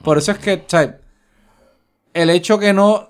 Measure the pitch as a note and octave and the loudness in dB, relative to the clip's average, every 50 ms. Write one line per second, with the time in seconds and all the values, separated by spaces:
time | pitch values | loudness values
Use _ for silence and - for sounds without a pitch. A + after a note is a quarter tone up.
0 | - D#3 D3+ D3+ D3 G#3 G3+ G3+ - G3+ F#3+ F3+ - - - E3 D3 B2+ - - | -2 -2 0 0 0 -2 -4 -4 -4 -4 -4 -4 -4 -2 0 0 0 -2 -4 -12
1 | _ _ _ _ _ _ _ _ _ _ _ _ _ _ _ _ _ _ _ _ | _ _ _ _ _ _ _ _ _ _ _ _ _ _ _ _ _ _ _ _
2 | _ _ - E3+ E3 E3 E3+ F3 F3 - G#3+ G3+ G#3 G3+ G3 G3 G3+ G#3 G#3+ G#3+ | _ _ -4 -2 0 2 0 0 0 0 0 0 0 0 2 2 2 2 2 0
3 | - | -4